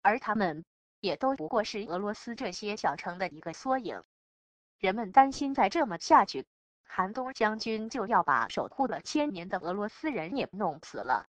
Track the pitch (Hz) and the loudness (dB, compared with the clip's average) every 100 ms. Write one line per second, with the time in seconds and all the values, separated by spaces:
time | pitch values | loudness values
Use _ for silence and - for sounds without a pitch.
0 | 208 226 - 214 185 151 - _ _ _ | 4 2 -2 0 0 0 -12 _ _ _
1 | 190 180 262 269 156 233 - 214 208 175 | -4 0 0 0 0 0 0 -4 -4 -4
2 | 208 214 - 233 233 180 208 208 170 151 | -4 -6 -10 -6 -6 -6 -6 -2 -2 -2
3 | 185 175 180 151 170 165 262 262 208 98 | -8 -4 -6 -6 -10 -6 -2 0 -2 -10
4 | - _ _ _ _ _ _ _ 190 208 | -14 _ _ _ _ _ _ _ 0 0
5 | 208 220 269 262 277 269 208 330 262 170 | 6 6 6 4 -2 2 2 2 0 -2
6 | - 269 202 139 - _ _ _ _ - | 6 6 6 -2 -10 _ _ _ _ -4
7 | 185 240 254 - 214 220 226 220 220 262 | -4 -4 -8 0 0 0 -2 -4 -4 -4
8 | 208 202 - 127 113 - - - 254 160 | 2 2 4 2 2 -2 -4 -2 -2 -2
9 | - 302 294 180 196 190 160 196 208 - | -2 0 0 -2 -4 -4 -2 -2 -4 -4
10 | 311 226 160 269 165 196 190 151 - 110 | -4 -4 -4 -4 -4 -2 -4 -4 -12 -10
11 | 101 113 - | -2 -2 -4